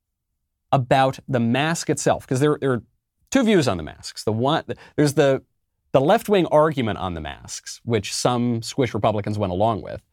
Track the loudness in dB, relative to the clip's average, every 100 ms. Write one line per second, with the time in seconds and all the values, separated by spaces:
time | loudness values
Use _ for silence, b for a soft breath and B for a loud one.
0 | _ _ _ _ _ _ -2 0 2 2
1 | 2 0 -4 0 2 0 0 -2 -4 -2
2 | 0 0 -2 0 0 0 0 -2 -4 _
3 | _ _ -2 2 4 4 2 -2 -6 -12
4 | -16 -6 -4 0 0 0 -4 -12 B B
5 | 0 4 4 2 -4 _ _ _ _ 2
6 | 4 2 2 2 4 4 4 0 -2 -2
7 | -6 -6 -10 -12 -14 -16 -16 -12 -2 -2
8 | -2 -6 -4 -2 -2 -4 -6 -4 -4 -2
9 | -2 -2 -4 -4 -4 -2 -2 -2 -8 -14
10 | _